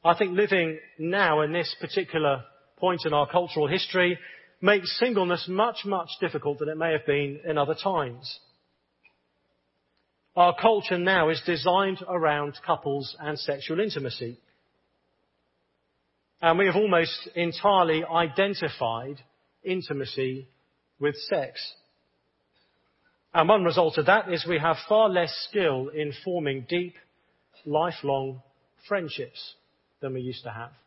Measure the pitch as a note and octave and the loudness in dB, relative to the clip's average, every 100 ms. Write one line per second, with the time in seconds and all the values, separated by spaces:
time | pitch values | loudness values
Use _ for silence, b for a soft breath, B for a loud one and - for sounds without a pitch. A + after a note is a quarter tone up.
0 | E3 E3+ G3 F3+ G#3 F#3+ E3 D#3 - - | 2 2 2 2 2 2 0 -4 -14 -8
1 | D#3+ G3 F#3 D3+ D3+ E3+ D#3 - D#3+ - | -2 2 2 4 2 0 -4 -6 -4 -4
2 | F3+ E3 D3+ C3+ A#2+ _ _ _ F#3 F3 | -2 0 0 0 -4 _ _ _ 0 0
3 | D#3+ D3 C#3+ F3 E3+ - D3 F3+ - F#3 | 0 0 2 0 0 -2 0 0 -2 2
4 | F3+ F3 B B B B F#3 G#3 F3 - | 2 0 B B B B 2 2 0 -2
5 | B3 G#3+ F3+ F3 - F#3 A#3 A3+ G3+ F#3+ | 0 2 0 -2 -2 0 0 0 -4 -4
6 | E3+ - F3 D3+ D3 C#3+ D3+ D#3 E3 D#3 | -4 -4 -4 -2 -4 -4 -6 -2 -2 0
7 | D3+ C#3+ C#3+ C#3+ F3 D3+ C#3+ D#3 G3 F3+ | 0 0 0 -6 -4 -2 0 0 -2 -2
8 | C3+ A#2+ - - _ _ _ _ _ _ | -4 -8 -16 -18 _ _ _ _ _ _
9 | _ _ _ _ _ _ _ _ _ _ | _ _ _ _ _ _ _ _ _ _
10 | _ _ _ - F3 F3 A3+ G#3+ - F3+ | _ _ _ 4 4 6 4 4 0 -2
11 | F3+ F#3+ D#3 D#3+ - E3 B2+ F3+ G3 F#3 | 2 4 4 2 -2 -2 2 2 2 -2
12 | F#3 F3+ D#3+ D3 D3 C#3 - D#3+ D3 C#3 | -4 0 2 0 -2 -8 -2 -2 0 -4
13 | C3+ - D3+ D3 - C#3 - D#3+ G#3+ D#3+ | -6 -10 -8 -6 -4 -6 -4 -4 -2 -4
14 | C3 - A#2+ A#2+ _ _ _ _ _ _ | -8 -8 -10 -12 _ _ _ _ _ _
15 | _ _ _ _ _ _ _ _ _ _ | _ _ _ _ _ _ _ _ _ _
16 | _ _ _ _ E3 E3+ G3 F3 G#3+ F3 | _ _ _ _ 2 4 4 2 4 4
17 | E3 - - - E3+ D#3+ G3+ G3 E3+ D#3 | 2 -4 -10 -4 -4 0 4 4 4 2
18 | E3 E3 E3+ C3 G3 G3 D#3+ - A#2+ A2+ | 0 0 0 2 0 0 -6 -2 -4 -4
19 | C3 C#3+ _ _ _ _ G3 F#3 - C#3+ | -8 -14 _ _ _ _ -6 -6 -4 -6
20 | C3 - C3 C3 C3 _ _ _ _ _ | -6 -4 -4 -6 -12 _ _ _ _ _
21 | C#3+ C#3+ - F3+ C3+ - - - _ _ | -2 -2 -4 -4 -4 -10 -16 -16 _ _
22 | _ _ _ _ _ _ _ _ _ _ | _ _ _ _ _ _ _ _ _ _
23 | _ _ _ E3+ D#3+ G#3+ F3 F3+ D#3+ D3+ | _ _ _ 2 6 6 4 4 2 2
24 | D3+ G#3 F#3 E3+ E3 E3 D#3+ D#3 - G#3+ | 4 4 4 -4 -2 0 0 -2 2 4
25 | A3 F#3 E3+ - - G#3 F3 C3 C3+ D3+ | 6 4 0 -4 -6 0 0 0 -4 -6
26 | D3 C3+ - F3 D3 C3+ B2+ F3 F3 - | -6 -6 -6 -4 -2 -4 -4 -4 -4 -10
27 | _ _ _ _ _ _ - D3+ E3+ - | _ _ _ _ _ _ -4 0 0 -2
28 | C#3 C#3 C3+ C3 _ _ _ _ - G3+ | -2 -2 -2 -10 _ _ _ _ -4 -4
29 | E3 - B2 - - - _ _ _ _ | -4 -10 -12 -14 -18 -20 _ _ _ _
30 | C#3 C3 B2 A#2+ A#2+ A2 A#2 C#3+ | -8 -6 -8 -10 -12 -12 -14 _